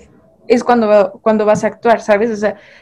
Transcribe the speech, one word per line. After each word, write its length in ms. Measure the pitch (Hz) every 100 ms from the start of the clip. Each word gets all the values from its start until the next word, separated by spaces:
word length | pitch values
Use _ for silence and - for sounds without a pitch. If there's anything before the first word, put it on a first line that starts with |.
| _ _ _ _ -
es 140 | 247 -
cuando, 540 | 240 214 208 190 -
cuando 240 | - 214 208
vas 180 | 214
a 40 | 214
actuar, 340 | - 240 208
¿sabes? 300 | 214 208 233
O 40 | 208
sea, 220 | 208 - - -